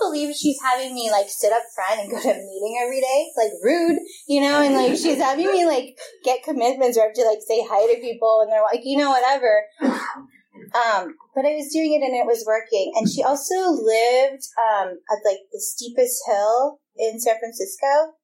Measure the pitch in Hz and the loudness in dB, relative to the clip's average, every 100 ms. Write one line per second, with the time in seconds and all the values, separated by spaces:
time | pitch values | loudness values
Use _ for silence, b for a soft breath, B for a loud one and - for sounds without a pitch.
0 | 403 302 294 294 294 277 262 254 262 254 | 0 -2 -4 -2 -2 0 0 -2 -2 -6
1 | 226 208 202 - 208 233 233 - 190 220 | 0 0 0 0 0 0 -2 -6 -4 -4
2 | 202 220 180 - 196 190 208 233 247 269 | -4 -4 -2 -2 -4 -8 -6 -4 -4 -2
3 | 254 269 330 - 214 202 214 339 339 294 | 2 0 0 0 -2 0 0 2 2 0
4 | - B - 285 285 294 285 269 247 - | -4 B -2 0 2 4 4 4 2 2
5 | 330 269 269 277 370 381 339 269 - - | 0 0 0 0 0 2 2 0 -4 -14
6 | B B - 247 285 269 233 262 247 233 | B B -2 -2 -2 0 0 2 2 4
7 | 214 214 226 214 - 226 - 202 226 240 | 2 2 0 0 0 -2 0 2 2 2
8 | 247 226 220 220 214 220 214 247 262 277 | -2 -2 2 4 4 2 2 0 -2 0
9 | 285 262 254 277 247 214 214 - 269 - | 2 2 2 2 4 2 2 -4 -2 -2
10 | - - - _ _ 196 - 240 233 202 | -6 -12 -16 _ _ -20 -6 -2 0 0
11 | 175 - _ 277 285 302 294 320 311 302 | -2 -12 _ -2 0 -2 -4 -2 2 2
12 | 269 247 226 233 233 226 226 226 190 381 | 0 0 0 0 0 -2 0 -2 0 0
13 | - - 254 285 - 370 370 277 220 220 | -2 0 0 0 -2 -2 0 0 2 2
14 | 233 254 269 269 - - 226 208 185 180 | 4 4 2 -2 -10 -2 0 0 -2 -6
15 | - 208 208 190 - 202 - - 240 240 | -6 -2 -2 -2 -6 -10 -10 -10 -6 0
16 | 247 - - 202 208 240 277 294 _ 226 | 0 0 -2 0 2 2 0 -4 _ -4
17 | 220 226 233 226 233 233 190 - 277 294 | -4 -2 -2 -2 -4 -8 -10 -4 0 2
18 | 320 - | 0 -6